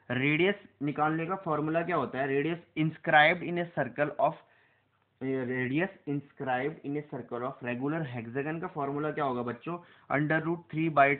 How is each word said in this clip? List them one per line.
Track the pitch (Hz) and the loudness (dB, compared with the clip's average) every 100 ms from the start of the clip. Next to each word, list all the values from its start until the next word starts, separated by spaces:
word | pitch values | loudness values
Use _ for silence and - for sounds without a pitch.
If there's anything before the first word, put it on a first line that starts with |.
| - | -4
radius | 123 135 156 185 202 - - | 0 2 4 2 0 -8 -6
निकालने | 147 147 151 160 165 | -4 0 0 0 -2
का | 190 | -4
formula | 165 151 156 165 | -2 -2 0 0
क्या | 170 165 | 0 0
होता | 117 127 | -2 -2
है? | 139 | 0
Radius | 139 151 170 - 156 | 0 0 -4 -6 -2
inscribed | 156 156 - 151 156 175 151 | -2 -2 6 8 8 6 0
in | 175 | -2
a | 175 - | -2 -2
circle | 123 - 147 - | -2 0 -2 2
of, | 143 165 - _ _ _ _ _ _ - | 0 0 -12 _ _ _ _ _ _ -8
radius | 131 131 123 127 127 143 190 - - | -4 -2 -2 -2 0 0 -2 -4 -6
inscribed | 143 - - 131 127 143 160 139 | -6 -6 -8 -4 -2 -2 -6 -8
in | 147 | -8
a | 147 131 | -6 -10
circle | 120 120 | -8 -6
of | 127 135 123 | -6 -6 -6
regular | 123 139 165 143 123 | -4 -2 -2 -4 -6
hexagon | 117 127 147 165 | -6 -6 -4 -6
का | 180 | -6
फॉर्मूला | 156 139 143 151 | -6 -4 -2 -4
क्या | 147 139 | -2 -2
होगा | 123 | -2
बच्चों? | 120 117 160 175 - - - 135 | -4 -6 -8 -10 -12 -14 -2 0
under | 151 160 156 | 2 0 0
root | 170 - 156 | -4 -4 -2
three | 165 151 | 2 6
by | 139 | 6